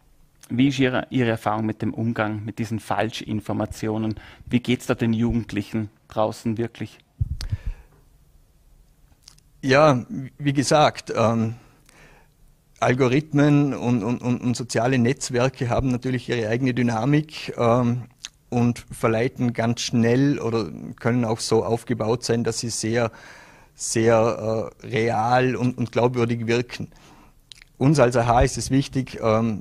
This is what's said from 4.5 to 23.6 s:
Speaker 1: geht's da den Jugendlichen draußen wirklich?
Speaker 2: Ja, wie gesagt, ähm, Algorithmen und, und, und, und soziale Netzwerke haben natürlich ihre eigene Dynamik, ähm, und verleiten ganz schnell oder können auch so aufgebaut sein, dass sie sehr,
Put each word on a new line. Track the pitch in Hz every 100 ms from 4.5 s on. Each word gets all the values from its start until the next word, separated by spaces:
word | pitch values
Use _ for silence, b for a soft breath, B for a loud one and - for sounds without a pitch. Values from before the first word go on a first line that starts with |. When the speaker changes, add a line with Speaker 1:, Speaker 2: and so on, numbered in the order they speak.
| 120
Speaker 1:
geht's | - 123 -
da |
den | 123 113
Jugendlichen | 113 117 117 107 104 - 110 104 _ -
draußen | 113 107 110 117 107
wirklich? | 117 - 113 - _ - - - B B B B B B _ _ _ _ _ _ _ _ _ _ _ _ - _ _ -
Speaker 2:
Ja, | 135 131 156 127 - - 131 -
wie | 143
gesagt, | 139 127 156 139 - - -
ähm, | 110 113 113 117 b b b b b b b _ - _ _ -
Algorithmen | 120 127 131 135 151 143 147 143 143
und, | 110 120 123
und, | 101 123
und, | 123 123
und | 123 117
soziale | 120 117 120 135
Netzwerke | 117 139 - 123 131 - 120
haben | 113 131
natürlich | 123 131 127 -
ihre | 123 107
eigene | 120 131
Dynamik, | 123 120 113 123 147 151 - - -
ähm, | 117 123 120 120 113 _ - _ -
und | 120 120 120 -
verleiten | - 120 110 131 - 123
ganz | 117 113 117
schnell | - 120 117 123 143 143
oder | 117 113 87 57 101 -
können | 117 123
auch | 113 117
so | - 110
aufgebaut | 95 117 - 117 110 123
sein, | - 117
dass | 117 113
sie | 120
sehr, | - 110 120 117 B B B B B